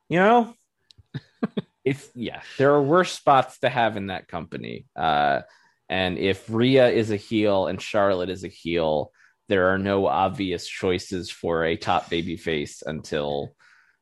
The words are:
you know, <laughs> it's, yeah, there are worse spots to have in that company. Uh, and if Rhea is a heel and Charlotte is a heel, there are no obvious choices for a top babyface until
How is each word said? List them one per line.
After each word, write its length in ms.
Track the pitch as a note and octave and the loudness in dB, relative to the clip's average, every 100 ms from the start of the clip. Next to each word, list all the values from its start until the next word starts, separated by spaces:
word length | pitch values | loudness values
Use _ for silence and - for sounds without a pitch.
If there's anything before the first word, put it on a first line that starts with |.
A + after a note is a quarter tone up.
| - | -4
you 100 | D#3+ | 2
know, 360 | G3 A#3+ A3+ - _ _ _ _ _ | 4 4 2 -6 _ _ _ _ _
<laughs> 720 | - - _ - - - _ | -14 -14 _ -8 -6 -10 _
it's, 240 | - C3+ - | -4 -4 -6
yeah, 280 | - G#2+ - - - | -10 -10 -10 -10 0
there 160 | C3+ | 4
are 80 | D3 | 4
worse 300 | C#3 F3 F3 | 4 2 2
spots 460 | - - C3+ B2+ - | 0 4 4 2 -2
to 80 | B2+ | -2
have 280 | B2+ A2+ G#2+ | 0 0 -2
in 120 | G2 | -6
that 200 | F2+ - | -8 -10
company. 580 | F2 D2+ C2+ A#1 A#1 - | -12 -10 -12 -12 -14 -14
Uh, 460 | - D#2+ D2+ D2 C#2 - _ _ _ - | -4 0 2 2 0 -4 _ _ _ -6
and 280 | F#2 F2+ F2+ | -2 -2 0
if 300 | F#2 F#2+ - | -2 -2 -4
Rhea 380 | A2 B2 C3+ B2 | 0 4 6 6
is 220 | G2 A2 | 4 0
a 60 | G#2 | -2
heel 500 | - A2 G#2+ G2 E2 | -2 0 2 2 0
and 140 | F#2 | -4
Charlotte 500 | - A2 G2+ F#2 F2+ | -4 0 2 0 -2
is 140 | F#2 | -6
a 40 | F2 | -10
heel, 600 | - E2 E2+ D#2+ D2+ B1+ _ _ _ - | -12 -4 -2 0 0 -4 _ _ _ -2
there 200 | G2 F2+ | 2 2
are 40 | F#2+ | 2
no 280 | G2 G2 F#2+ | 0 0 2
obvious 600 | C#2+ F#2+ F#2+ F#2+ F2 - | 2 0 -2 -4 -4 -8
choices 640 | - F#2+ F2+ - F#2 E2+ | -4 -2 -2 -4 -8 -8
for 340 | - F2 E2 | -8 -4 0
a 120 | E2 E2+ | 0 -2
top 340 | - F2 - | 0 -2 0
babyface 720 | E2 F2 D#2+ - D#2 D2 - | -4 -4 -6 -4 -4 -6 -10
until 680 | - D2+ C#2+ D#2 D2 D2 - - _ _ _ _ | -10 -10 -6 -6 -4 -6 -8 -14 _ _ _ _